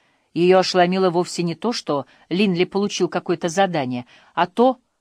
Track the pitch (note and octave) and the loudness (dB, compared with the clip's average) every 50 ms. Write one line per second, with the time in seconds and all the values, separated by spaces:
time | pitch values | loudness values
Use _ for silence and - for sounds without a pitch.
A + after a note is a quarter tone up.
0 | _ _ _ _ _ _ _ D#3+ E3+ F3+ F#3 F#3 F3+ - - F#3 F3 F3 F#3 F#3+ | _ _ _ _ _ _ _ 2 4 4 6 4 4 2 2 2 2 2 2 2
1 | F#3+ F3+ D#3+ F3+ F3 - - - E3+ E3+ E3 - - A3+ A#3+ - - - D3 C#3 | 0 2 2 0 -2 -2 -4 -6 -4 -4 -6 -4 -6 -6 -6 -6 -6 -4 -4 -6
2 | C3 - _ _ _ _ D#3+ F#3 A3 G3 F3 E3+ F#3 F#3 - G3 G3+ G3 - - | -6 -8 _ _ _ _ -2 0 0 0 2 0 -2 -2 -2 -2 -4 -2 -2 -4
3 | F#3 F3 - F3+ - - F3 D#3+ - F3 D#3 G3 G3 F#3+ E3+ D#3 C3 B2+ B2+ B2 | -4 -4 -4 -6 -4 -4 -4 -4 -4 -4 0 0 0 0 0 -4 -4 -4 -6 -8
4 | B2 - _ _ _ _ _ D3+ F3+ F#3 - - A#3+ C4 B3+ - _ _ _ _ | -10 -12 _ _ _ _ _ -2 -2 -2 0 2 2 2 2 -2 _ _ _ _